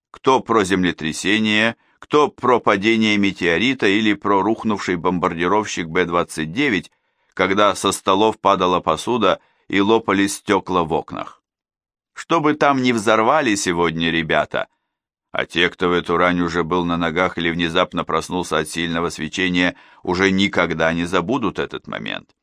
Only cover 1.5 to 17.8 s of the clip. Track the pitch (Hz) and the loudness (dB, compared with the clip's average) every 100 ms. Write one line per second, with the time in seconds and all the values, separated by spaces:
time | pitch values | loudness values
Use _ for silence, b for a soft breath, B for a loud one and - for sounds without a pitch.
1.5 | 107 113 113 _ _ - 151 143 - 127 | 2 0 -2 _ _ 0 2 2 0 0
2.5 | 117 - 101 107 113 110 104 101 92 85 | 2 2 2 2 2 2 2 0 0 0
3.5 | 85 120 131 107 101 110 101 101 101 95 | 0 0 0 0 2 2 0 0 0 0
4.5 | 113 113 101 - 90 90 90 90 82 87 | -2 -2 -4 -4 -2 -2 0 -2 -2 0
5.5 | 104 104 - 85 87 87 87 82 - 80 | 0 -2 -6 -4 -2 0 0 -2 -6 -6
6.5 | 98 147 95 - _ _ _ _ - 92 | -2 -2 -2 -4 _ _ _ _ -2 0
7.5 | 95 104 90 101 90 - 95 110 107 101 | 2 2 2 -2 -2 0 2 2 2 0
8.5 | 95 90 90 85 80 - 120 98 82 b | 2 2 0 0 -2 -2 0 0 0 b
9.5 | b - 98 101 113 110 98 98 - - | b -4 0 2 2 2 0 0 -2 -2
10.5 | 95 - 92 80 78 - 50 - - _ | -2 0 -2 0 -4 -4 -10 -12 -18 _
11.5 | _ _ _ _ _ _ - - 165 151 | _ _ _ _ _ _ -14 -2 0 2
12.5 | 151 151 135 127 117 104 110 110 156 131 | 2 2 2 2 2 2 2 4 2 0
13.5 | 101 90 85 85 82 82 82 80 78 71 | 0 0 0 0 0 -2 0 0 0 0
14.5 | - - _ _ _ _ _ _ - - | -4 -6 _ _ _ _ _ _ -6 -4
15.5 | 80 87 - 90 87 82 85 90 87 87 | 0 0 0 0 0 0 2 2 2 0
16.5 | 85 80 90 87 85 85 80 90 - 85 | -2 -2 -2 -2 -2 -2 0 -2 -2 -4
17.5 | 82 85 87 | -2 -2 0